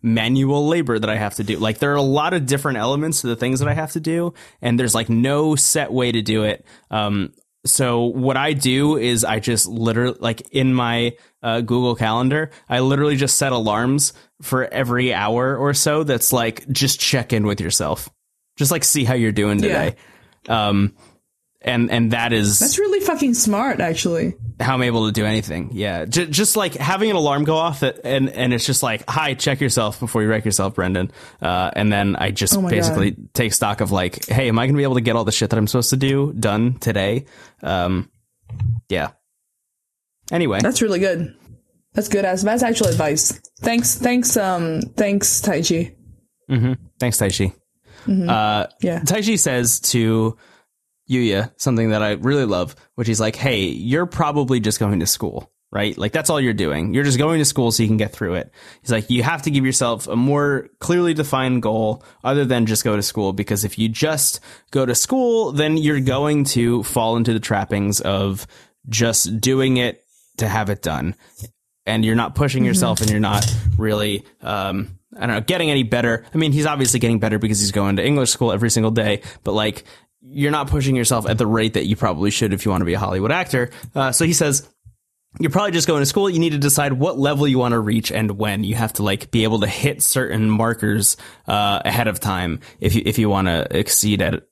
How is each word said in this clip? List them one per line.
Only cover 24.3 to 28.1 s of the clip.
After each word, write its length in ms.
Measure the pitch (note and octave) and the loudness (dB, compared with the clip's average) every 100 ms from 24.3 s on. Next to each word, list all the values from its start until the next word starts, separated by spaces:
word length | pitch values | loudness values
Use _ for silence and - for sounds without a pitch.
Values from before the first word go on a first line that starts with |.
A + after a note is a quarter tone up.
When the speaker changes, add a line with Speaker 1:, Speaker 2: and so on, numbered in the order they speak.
| - - - | -4 -10 -4
Speaker 1:
how 140 | A#2 | -2
I'm 80 | C3 | 0
able 240 | B2 A#2 G#2+ | 2 2 0
to 60 | |
do 120 | G#2+ G#2+ | 0 0
anything. 440 | G#2+ G#2 D#2+ D#2 | 0 -2 -8 -8
Yeah. 320 | A2 G2+ E2+ | -6 -4 -4
J-, 220 | E2 E3 E3+ | -2 -2 0
just, 300 | D3 G#3+ A3 | 0 2 0
like, 180 | F#3+ | -2
having 360 | - C#3 F#3+ A3 | -2 -2 0 2
an 60 | F#3+ | 2
alarm 260 | D3 C#3+ | 2 2
go 120 | D3+ D#3+ | 2 2
off 240 | E3 C#3 | 0 0
that, 200 | C3 - | -2 -2
and, 240 | B2 | -2